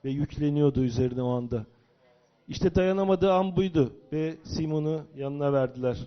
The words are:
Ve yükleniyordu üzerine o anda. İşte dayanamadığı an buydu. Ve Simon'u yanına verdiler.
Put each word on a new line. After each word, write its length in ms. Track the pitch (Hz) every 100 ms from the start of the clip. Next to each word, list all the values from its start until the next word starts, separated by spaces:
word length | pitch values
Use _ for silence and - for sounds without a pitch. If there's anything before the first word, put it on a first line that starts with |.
| 135
Ve 60 |
yükleniyordu 720 | 139 143 - 147 147 147 135
üzerine 380 | 131 120 127 123
o 80 | 123
anda. 360 | 123 123 120 107 _ _ _ _ _ _ _ -
İşte 280 | - 190 185
dayanamadığı 580 | 185 190 190 190 190
an 220 | 185 190 180
buydu. 380 | 190 160 127 - -
Ve 240 | 151 160 160
Simon'u 640 | - - 156 156 151 156 147 139
yanına 380 | 139 143 143
verdiler. 440 | 139 127 127 127 107